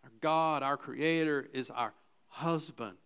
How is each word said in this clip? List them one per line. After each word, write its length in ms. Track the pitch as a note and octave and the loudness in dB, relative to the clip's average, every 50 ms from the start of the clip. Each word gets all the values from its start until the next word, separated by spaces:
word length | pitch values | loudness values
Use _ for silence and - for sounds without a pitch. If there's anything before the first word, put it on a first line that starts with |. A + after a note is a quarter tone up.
| - | -20
Our 60 | - A#2 A2 | -20 -12 -2
God, 420 | - D#3 D#3+ D#3+ D#3+ D#3+ D#3 C#3 C3+ | 2 4 4 4 4 2 2 0 2
our 140 | C#3 C#3+ | 0 0
Creator, 720 | C#3 - C#3+ A#2+ B2+ D3 D#3+ E3 E3 D#3+ D#3 D3 C#3 C3 - | -2 -4 -8 -4 0 2 2 4 4 2 2 2 0 -2 -4
is 180 | - C3 B2 - | -6 -6 -6 -4
our 240 | A#2+ B2 A#2 G#2+ - - _ _ _ _ _ _ | -2 -2 -2 -2 -4 -12 _ _ _ _ _ _
husband. 680 | - - D#3 E3+ E3 D#3+ D#3 - - - A#2 G#2 - - _ | -12 -4 -2 0 0 0 -2 -8 -8 -8 -8 -8 -8 -14 _